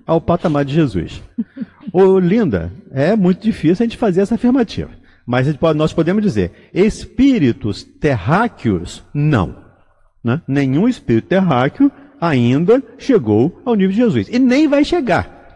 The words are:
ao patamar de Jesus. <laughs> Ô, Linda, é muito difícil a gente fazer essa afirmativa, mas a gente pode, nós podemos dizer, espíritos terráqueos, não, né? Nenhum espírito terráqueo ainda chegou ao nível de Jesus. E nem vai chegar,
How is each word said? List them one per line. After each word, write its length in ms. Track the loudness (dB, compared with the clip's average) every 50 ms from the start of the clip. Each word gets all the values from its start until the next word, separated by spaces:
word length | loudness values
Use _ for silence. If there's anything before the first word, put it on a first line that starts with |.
| _
ao 160 | -4 -2 -2
patamar 440 | 0 -2 -2 -2 -2 -2 -2 -2 -2
de 100 | -2 0
Jesus. 480 | 0 0 0 -2 -4 -6 -8 -10 -16 -18 -12 _ -10
<laughs> 540 | -10 -10 _ -14 -14 -14 _ _ -14 -4 0
Ô, 260 | 2 4 4 4 4
Linda, 540 | 2 2 2 2 0 0 -2 -2 -4 -6 -10 -14 -18 -10
é 240 | -4 -2 0 0 2
muito 260 | 2 2 2 0 0 -2
difícil 400 | -4 -4 0 0 0 0 0 0
a 20 | -4
gente 80 | -4
fazer 260 | -2 -2 0 0 0 0
essa 120 | 0 -2
afirmativa, 560 | -2 0 0 0 0 0 -2 -4 -8 -10 -10 -14 -20 _ _ _ _ _
mas 220 | -4 -2 0 0
a 40 | 0 -2
gente 80 | 0
pode, 180 | 0 0 0 0
nós 140 | 0 -2 0
podemos 280 | -2 -2 0 0 0 -2
dizer, 280 | -2 0 -2 -2 -4 -6 -10 -20 _ -2
espíritos 1120 | 0 0 0 0 -4 -10 -10 -2 2 2 2 4 4 2 0 0 -2 -4 -6 -8 -8 -12
terráqueos, 1200 | -18 _ _ -2 -2 -2 -2 -2 0 0 0 0 -2 -4 -4 -2 -2 -2 -2 -4 -8 -14 -18 -18 -10 -6
não, 400 | -2 0 0 2 0 0 -2 -6 -12 -20 -20 _ _ _ _ _ _ _ _ _ _ -4
né? 200 | -4 -4 -4 -4 -4
Nenhum 400 | -2 -2 0 0 0 0 0 0
espírito 400 | -2 -4 -4 -2 -2 -2 0 0
terráqueo 640 | 0 0 0 2 0 0 0 -2 0 0 0 0 0 -4 -12 -20 _ -6
ainda 640 | -2 -2 0 2 2 2 2 2 2 2 2 2 0 -4 -14 -10
chegou 640 | -2 0 0 2 2 2 2 2 2 0 -2 -4 -4
ao 120 | -2 0
nível 160 | 0 0 0 0
de 60 | 0
Jesus. 300 | 0 2 0 0 -2 -2
E 120 | 0 0
nem 260 | 2 2 4 2 2
vai 180 | 2 2 2 0
chegar, 460 | 0 0 -2 -2 -2 -2 -2 -2 -4 -10 -20 -20 -20 -20